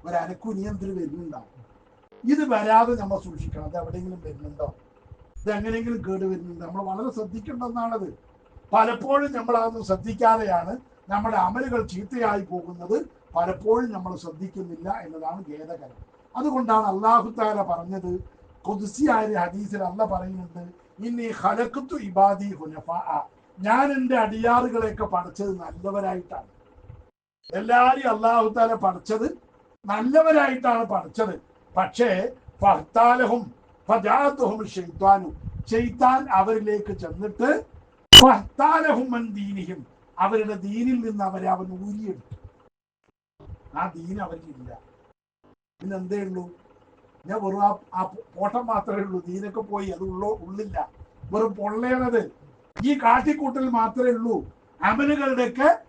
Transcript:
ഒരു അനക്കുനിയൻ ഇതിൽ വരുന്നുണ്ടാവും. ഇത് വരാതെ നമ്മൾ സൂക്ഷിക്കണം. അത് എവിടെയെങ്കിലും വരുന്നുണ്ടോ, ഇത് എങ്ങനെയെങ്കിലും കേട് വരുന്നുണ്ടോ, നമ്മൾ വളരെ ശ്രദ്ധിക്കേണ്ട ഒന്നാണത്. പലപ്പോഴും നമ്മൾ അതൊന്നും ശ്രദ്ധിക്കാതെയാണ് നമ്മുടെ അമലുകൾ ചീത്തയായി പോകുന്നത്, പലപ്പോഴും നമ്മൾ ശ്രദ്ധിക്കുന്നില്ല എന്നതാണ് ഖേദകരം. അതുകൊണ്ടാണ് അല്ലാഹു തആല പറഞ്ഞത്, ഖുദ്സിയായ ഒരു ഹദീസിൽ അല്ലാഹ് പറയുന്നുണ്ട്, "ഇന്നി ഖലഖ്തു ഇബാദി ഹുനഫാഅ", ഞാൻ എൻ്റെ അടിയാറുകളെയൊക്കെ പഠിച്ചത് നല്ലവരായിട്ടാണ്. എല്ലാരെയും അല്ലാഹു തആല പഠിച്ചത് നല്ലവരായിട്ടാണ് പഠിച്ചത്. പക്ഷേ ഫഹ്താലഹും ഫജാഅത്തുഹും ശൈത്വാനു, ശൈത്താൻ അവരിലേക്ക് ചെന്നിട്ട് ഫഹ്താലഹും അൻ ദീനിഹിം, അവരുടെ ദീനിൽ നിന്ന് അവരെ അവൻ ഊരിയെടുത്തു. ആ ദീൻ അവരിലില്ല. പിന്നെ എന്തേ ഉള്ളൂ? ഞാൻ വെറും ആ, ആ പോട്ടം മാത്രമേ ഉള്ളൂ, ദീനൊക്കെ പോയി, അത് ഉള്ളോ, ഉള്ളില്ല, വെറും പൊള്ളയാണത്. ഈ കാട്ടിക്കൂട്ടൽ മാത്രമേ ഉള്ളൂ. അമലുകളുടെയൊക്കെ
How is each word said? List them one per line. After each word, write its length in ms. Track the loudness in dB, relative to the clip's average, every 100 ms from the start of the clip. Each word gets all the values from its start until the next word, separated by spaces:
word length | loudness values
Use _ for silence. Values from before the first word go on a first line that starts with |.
| -4
ഒരു 80 |
അനക്കുനിയൻ 600 | -4 -4 -8 -8 -6 -6
ഇതിൽ 160 | -6 -6
വരുന്നുണ്ടാവും. 760 | -6 -6 -8 -10 -12 -16 -20 -20 _ _ _ _ -6 0
ഇത് 180 | 2 2
വരാതെ 440 | 2 4 6 6
നമ്മൾ 260 | 2 -2 -4
സൂക്ഷിക്കണം. 440 | -6 -10 -10 -8
അത് 120 | -8 -8
എവിടെയെങ്കിലും 440 | -8 -8 -10 -12
വരുന്നുണ്ടോ, 540 | -12 -12 -12 -8 -8 -8 _ _ -20 -20 -20 -10
ഇത് 160 | -4
എങ്ങനെയെങ്കിലും 460 | -2 -2 -2 -2 -4
കേട് 260 | -4 -2
വരുന്നുണ്ടോ, 420 | -2 -4 -6 -12 -10
നമ്മൾ 160 | -6
വളരെ 280 | -6 -4 -6
ശ്രദ്ധിക്കേണ്ട 520 | -6 -8 -10 -10 -8
ഒന്നാണത്. 560 | -6 -4 -4 -4 -6 -12 _ _ _ -20 0
പലപ്പോഴും 600 | 4 4 2 2 2 2
നമ്മൾ 240 | -2 0 2
അതൊന്നും 280 | 2 -2
ശ്രദ്ധിക്കാതെയാണ് 960 | -2 -2 -2 4 6 6 4 0 0 -6 -10 _ -4
നമ്മുടെ 280 | -2 0 2
അമലുകൾ 500 | 2 0 -2 -2 -2
ചീത്തയായി 540 | -6 -8 -2 0 0
പോകുന്നത്, 680 | -2 -8 -8 -10 -2 -2 -2 -12 -6 -2
പലപ്പോഴും 560 | 0 0 2 2 2
നമ്മൾ 240 | -4 -8 -10
ശ്രദ്ധിക്കുന്നില്ല 720 | -12 -10 -10 -10 -10 -8 -8
എന്നതാണ് 540 | -8 -8 -10 -8 -8 -10
ഖേദകരം. 680 | -14 -12 -14 -16 -20 -20 _ _ -4
അതുകൊണ്ടാണ് 500 | -2 0 2 2 2
അല്ലാഹു 440 | 2 6 6 4
തആല 320 | -2 0 0
പറഞ്ഞത്, 640 | -2 -4 -6 -8 -6 -6 -8 _ -20 _ -6
ഖുദ്സിയായ 580 | -6 -6 0 2 2 2
ഒരു 80 |
ഹദീസിൽ 480 | 0 -2 -4 -6 -4
അല്ലാഹ് 280 | -4 -2 -2
പറയുന്നുണ്ട്, 480 | -2 -6 -10 -12 -14 -16 -18 _ -12
"ഇന്നി 300 | -8 -6 -6 -2
ഖലഖ്തു 560 | 0 0 -2 -4 -8 -8
ഇബാദി 560 | -4 4 4 4 -4
ഹുനഫാഅ", 680 | -8 -10 -12 -6 -6 -4 -4 -6 _ _ -6
ഞാൻ 320 | 2 4 4
എൻ്റെ 240 | 2 2 2
അടിയാറുകളെയൊക്കെ 880 | 2 2 4 4 4 0 -2 -2
പഠിച്ചത് 560 | -2 -2 -4 -6 -6 -6
നല്ലവരായിട്ടാണ്. 840 | -8 -10 -6 -4 -2 -4 -8 -14 -16 _ _ _ -20 -20 -20 _ _ _ -8
എല്ലാരെയും 600 | -6 4 6 6 6 2
അല്ലാഹു 340 | 2 4 4 4
തആല 260 | 4 2
പഠിച്ചത് 640 | 4 0 0 -2 -2 -2 -4 _ _ _ _ -4
നല്ലവരായിട്ടാണ് 1000 | 0 4 6 8 6 4 2 2 2
പഠിച്ചത്. 560 | 2 -2 -4 -2 -2 -4 -12 _ _ -2
പക്ഷേ 560 | 0 2 2 2 -2 -6 -18 0
ഫഹ്താലഹും 880 | 4 4 2 4 6 6 4 0 -4 -14 _ _ 0
ഫജാഅത്തുഹും 760 | 2 4 4 4 2 0 -2 -6
ശൈത്വാനു, 640 | -8 -10 2 6 6 4 -10 -12 -10 -2
ശൈത്താൻ 580 | 0 0 4 4 4 4
അവരിലേക്ക് 600 | 2 4 2 0 -2 -2
ചെന്നിട്ട് 720 | -8 -8 -8 -8 -2 2 2 -2 -16 -20 _ _
ഫഹ്താലഹും 1000 | 6 6 6 0 0 2 4 2 0 -2 -4
അൻ 180 | -6
ദീനിഹിം, 520 | -8 -8 -8 -8 -10 -14 _ _ -2
അവരുടെ 360 | 0 0 -2
ദീനിൽ 560 | -4 -6 -2 0 0 -2
നിന്ന് 140 | -4
അവരെ 240 | -4 -2 -2
അവൻ 240 | -2 -2
ഊരിയെടുത്തു. 680 | -10 -8 -8 -8 -10 -12 -18 -18 _ _ _ _ _ _ _ _ _ -18 -18 -12 -6
ആ 140 | -6 -6
ദീൻ 240 | -10 -8
അവരിലില്ല. 680 | -8 -10 -16 -18 -18 -18 -20 _ _ _ _ _ _ _ _ _
പിന്നെ 140 | -10 -8
എന്തേ 280 | -6 -6
ഉള്ളൂ? 260 | -6 -8 -10 -14 _ _ _ _ _ _ -8
ഞാൻ 180 | -4
വെറും 220 | -2 2 2
ആ, 120 | 0 -6
ആ 80 | -4
പോട്ടം 640 | -4 -6 -16 -4 -2 -2 0
മാത്രമേ 360 | -2 0 -2
ഉള്ളൂ, 200 | -2 -4 -6
ദീനൊക്കെ 340 | -8 -6 -6
പോയി, 300 | -4 -4 -4
അത് 120 | -6
ഉള്ളോ, 260 | -6 -4 -4
ഉള്ളില്ല, 600 | -4 -6 -10 -8 -6 -8 -10 -20 _ -4
വെറും 220 | 0 0
പൊള്ളയാണത്. 800 | 0 -4 -2 0 0 2 0 0 -8 -20 _ _ -4
ഈ 100 | 0
കാട്ടിക്കൂട്ടൽ 720 | 2 6 6 4 0 0 -2 0
മാത്രമേ 420 | 2 2 2 2
ഉള്ളൂ. 420 | 2 0 -2 -4 -14 _ -2
അമലുകളുടെയൊക്കെ 960 | 0 2 2 2 2 2 0 4 4 4